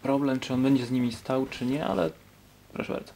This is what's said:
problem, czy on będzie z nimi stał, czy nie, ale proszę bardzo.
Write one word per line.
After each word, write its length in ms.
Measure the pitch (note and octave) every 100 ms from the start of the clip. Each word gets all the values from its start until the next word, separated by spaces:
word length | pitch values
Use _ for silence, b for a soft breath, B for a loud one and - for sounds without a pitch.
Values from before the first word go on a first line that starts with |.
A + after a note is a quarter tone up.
problem, 380 | B2+ C#3 C#3+ C3
czy 140 | -
on 80 | B2+
będzie 240 | C3 C3+ A#2+
z 40 |
nimi 220 | B2+ A#2+
stał, 340 | A2+ - C3 C3
czy 200 | - B3
nie, 200 | C3+ -
ale 240 | - - - - - - - -
proszę 200 | - -
bardzo. 200 | - -